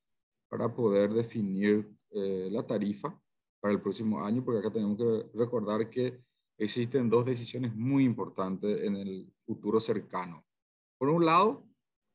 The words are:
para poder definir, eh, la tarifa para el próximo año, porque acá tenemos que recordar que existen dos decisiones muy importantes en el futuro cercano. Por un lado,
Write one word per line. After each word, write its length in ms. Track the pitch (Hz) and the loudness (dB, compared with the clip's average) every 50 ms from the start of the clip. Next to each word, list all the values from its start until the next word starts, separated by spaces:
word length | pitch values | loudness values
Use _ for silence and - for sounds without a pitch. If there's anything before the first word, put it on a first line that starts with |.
| _ _ _ _ _ _ _ _ _ | _ _ _ _ _ _ _ _ _
para 260 | _ 113 113 117 117 117 | _ -6 -4 -4 -2 0
poder 380 | - 120 107 98 101 101 104 | 2 2 4 6 4 4 4
definir, 760 | 110 113 117 117 - 117 104 98 95 95 101 104 104 107 107 - - _ _ _ | 2 0 0 -2 -2 -4 -2 -2 0 2 4 4 4 2 0 -4 -12 _ _ _
eh, 360 | - 104 98 98 95 92 92 92 | -6 -4 -2 -2 -2 -2 -4 -4
la 140 | 101 123 131 | -4 -4 -4
tarifa 540 | - 123 101 104 - - - - 143 - - _ _ _ _ _ _ _ _ | -2 -2 0 0 -2 -2 -4 -6 -8 -8 -12 _ _ _ _ _ _ _ _
para 140 | - 104 104 | -2 0 0
el 80 | 92 | 0
próximo 420 | - 101 95 - 110 110 104 71 87 | 0 -2 -4 -2 -2 -2 -2 0 0
año, 220 | 104 117 127 123 | 0 0 0 0
porque 140 | 127 117 104 | 0 0 0
acá 120 | 98 110 | 0 0
tenemos 260 | 101 113 104 101 104 | 0 0 0 0 0
que 400 | 104 120 117 110 107 - - - | 0 2 2 0 0 -2 -4 -2
recordar 520 | 107 120 120 127 117 104 101 107 107 113 107 | -2 -2 0 0 -2 -2 0 0 0 -2 -2
que 340 | - 127 123 127 123 - _ _ _ _ _ _ _ | -2 -2 -2 -2 -4 -8 _ _ _ _ _ _ _
existen 520 | - 107 104 - 123 120 120 139 139 120 113 | -4 -4 -2 -2 -2 -2 0 0 0 2 4
dos 160 | 110 120 117 | 4 2 2
decisiones 500 | 131 127 117 117 - - 123 127 117 107 | 2 -2 -4 -6 -8 -6 -6 -4 -4 -4
muy 300 | 107 117 131 139 139 135 | -4 -2 2 4 4 4
importantes 760 | 123 107 104 95 - - - 95 92 95 90 - 104 104 - - | 4 2 0 -4 -6 -6 -4 -4 -4 -4 -2 -2 -2 -2 -2 -2
en 120 | 104 101 | -2 -4
el 360 | 98 98 95 95 92 92 - _ _ _ | -4 -6 -8 -8 -10 -12 -16 _ _ _
futuro 340 | - 110 - - 104 110 110 | -10 -10 -6 -2 0 0 0
cercano. 680 | - - 110 98 - - - 92 90 87 82 73 _ _ _ _ _ _ _ _ _ _ _ | 2 0 -2 -4 -6 -6 -6 -8 -8 -8 -12 -16 _ _ _ _ _ _ _ _ _ _ _
Por 120 | - 131 143 | -4 0 2
un 160 | 160 170 170 | 2 4 4
lado, 420 | 160 165 175 202 220 285 - - _ _ _ _ _ _ _ _ _ | 6 6 6 4 4 2 -2 -8 _ _ _ _ _ _ _ _ _